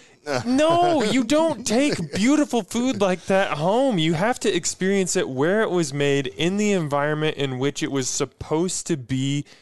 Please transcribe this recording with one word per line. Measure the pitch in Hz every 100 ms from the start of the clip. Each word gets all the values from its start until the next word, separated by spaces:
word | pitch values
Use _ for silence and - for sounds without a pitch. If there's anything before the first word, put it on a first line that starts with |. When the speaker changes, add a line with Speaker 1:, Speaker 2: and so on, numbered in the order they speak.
| -
Speaker 1:
<laughs> | _ - 180 233
Speaker 2:
"No, | 262 320 339 349 311
you | 214 262
don't | 226 302 330 233 247
take | 226 294 - 156
beautiful | 185 240 302 285 233
food | 185 233 254 196
like | 196 180 -
that | 190 196 147
home. | 170 233 277 180
You | 160
have | 160 220 254
to | 220
experience | 170 - - 185 196 180 185
it | -
where | 131 160 214
it | 185
was | 175 147
made, | 143 143 139 127
in | - 165 202
the | 208
environment | 190 147 143 147 151 156 -
in | 139 127
which | 139 -
it | 143
was | 139 127
supposed | - 135 - - 156 185 - -
to | 156
be | 117 131 139 143 - -